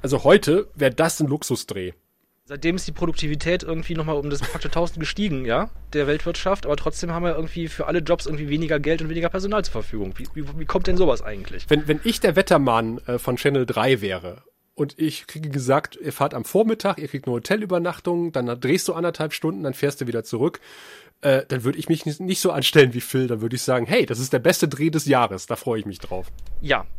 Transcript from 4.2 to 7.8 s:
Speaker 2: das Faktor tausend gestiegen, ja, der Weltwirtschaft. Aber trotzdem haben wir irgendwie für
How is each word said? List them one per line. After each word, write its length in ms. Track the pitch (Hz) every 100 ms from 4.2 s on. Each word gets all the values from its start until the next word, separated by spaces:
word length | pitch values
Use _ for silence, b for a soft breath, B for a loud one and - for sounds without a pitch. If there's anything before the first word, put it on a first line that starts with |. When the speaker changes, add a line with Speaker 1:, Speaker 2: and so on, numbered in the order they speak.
| 143
Speaker 2:
das 100 | 143
Faktor 300 | - 165 -
tausend 260 | 165 170 165
gestiegen, 460 | 156 - 208 156
ja, 260 | 117 120 208 - -
der 140 | 151 139
Weltwirtschaft. 580 | 151 170 170 - 196 -
Aber 100 | 147
trotzdem 360 | 156 156 175
haben 120 | 170
wir 120 | 175 160
irgendwie 320 | 160 - 160
für 180 | -